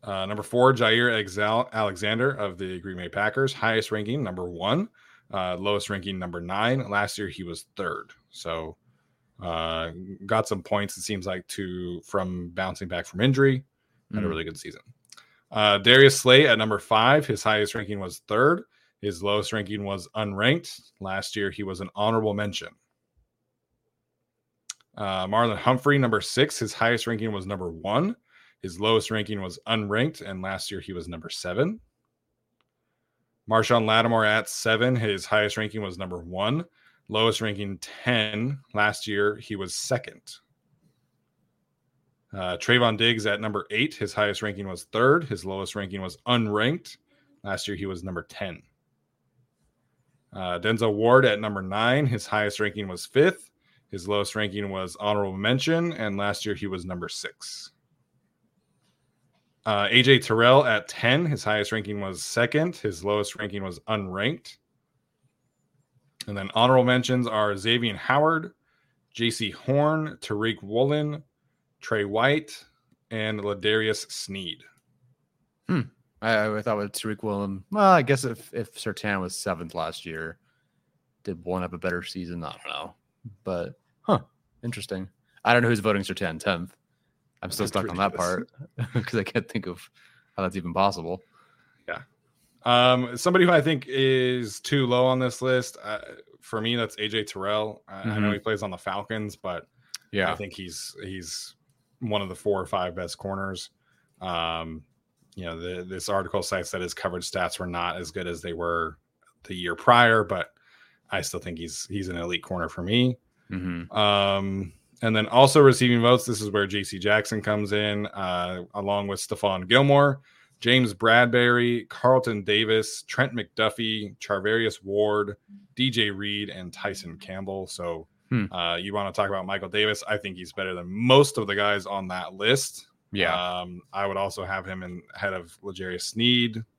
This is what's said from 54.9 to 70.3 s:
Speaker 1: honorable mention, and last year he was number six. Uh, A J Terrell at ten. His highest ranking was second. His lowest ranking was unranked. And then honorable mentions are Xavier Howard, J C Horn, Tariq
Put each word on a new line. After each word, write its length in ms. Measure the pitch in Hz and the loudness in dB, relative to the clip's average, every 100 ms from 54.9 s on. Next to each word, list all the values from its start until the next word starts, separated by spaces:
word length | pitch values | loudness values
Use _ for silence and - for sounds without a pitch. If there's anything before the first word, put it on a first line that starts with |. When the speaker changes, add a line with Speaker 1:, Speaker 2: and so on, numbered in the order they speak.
| - | -4
Speaker 1:
honorable 380 | 104 104 196 190 | 0 0 0 -2
mention, 560 | 202 131 147 165 170 | 0 0 2 0 0
and 240 | 160 107 101 | -4 -6 -2
last 280 | 101 101 107 | -4 -4 -4
year 100 | 101 | -6
he 120 | 101 | -6
was 160 | 92 87 | -8 -8
number 220 | 90 87 | -8 -8
six. 640 | - - - - - - _ _ _ _ _ _ _ _ _ _ _ _ _ _ _ _ _ _ _ - | -10 -12 -12 -16 -16 -18 _ _ _ _ _ _ _ _ _ _ _ _ _ _ _ _ _ _ _ -2
Uh, 220 | 104 101 | 0 6
A 100 | 120 | 6
J 180 | 127 135 | 8 6
Terrell 460 | - 113 117 131 127 | 6 4 8 8 6
at 220 | 107 - | 0 -2
ten. 380 | - 117 139 170 | -2 2 2 2
His 180 | 143 | -2
highest 280 | - 107 101 | -2 0 0
ranking 280 | 113 101 104 | -4 -4 -6
was 240 | 98 90 | -6 -8
second. 540 | - - 120 147 165 175 | -6 0 0 2 -2 -2
His 260 | 107 85 | -6 -4
lowest 320 | 95 104 101 - | -2 0 -2 -6
ranking 260 | 104 101 | -8 -8
was 180 | 95 87 | -8 -12
unranked. 760 | - 107 95 92 110 165 - - _ _ _ _ _ _ _ _ _ _ _ _ _ _ _ _ - | -6 -4 -4 -2 -2 -4 -12 -20 _ _ _ _ _ _ _ _ _ _ _ _ _ _ _ _ -12
And 80 | 101 | -10
then 120 | 98 110 | -6 2
honorable 300 | 120 131 123 | 6 6 6
mentions 420 | 127 123 127 120 | 2 2 0 0
are 280 | 110 104 98 | 0 0 0
Xavier 380 | 104 120 117 95 | 0 0 0 -4
Howard, 580 | - 135 156 160 170 _ _ _ _ _ _ | 0 4 4 2 -4 _ _ _ _ _ _
J 160 | - 117 | -2 -2
C 220 | 113 107 | 0 -4
Horn, 640 | - - 139 147 156 156 - | -6 -2 2 2 0 -4 -10
Tariq 420 | - | -8